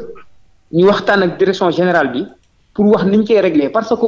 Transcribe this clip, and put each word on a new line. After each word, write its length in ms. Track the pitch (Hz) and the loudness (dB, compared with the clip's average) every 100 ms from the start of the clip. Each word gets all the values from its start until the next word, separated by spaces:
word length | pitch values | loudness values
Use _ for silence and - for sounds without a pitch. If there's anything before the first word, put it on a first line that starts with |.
| - - - - _ _ _ | -6 -16 -20 -20 _ _ _
ñu 120 | 165 196 | 0 2
waxtaan 360 | 202 - 202 | 2 0 0
ak 160 | 180 - | 0 0
direction 320 | 180 185 180 | -2 0 -2
générale 420 | 151 180 170 135 | 0 0 0 -2
bi 140 | 123 196 - _ _ _ | -4 -8 -14 _ _ _
pour 120 | - 208 | -2 2
wax 120 | 214 185 | 2 2
ni 100 | 214 | 0
ñu 80 | |
koy 160 | 214 214 | 2 2
régler 300 | 180 156 139 | 2 0 0
parce 180 | 226 226 | -2 -2
que 180 | 240 | -2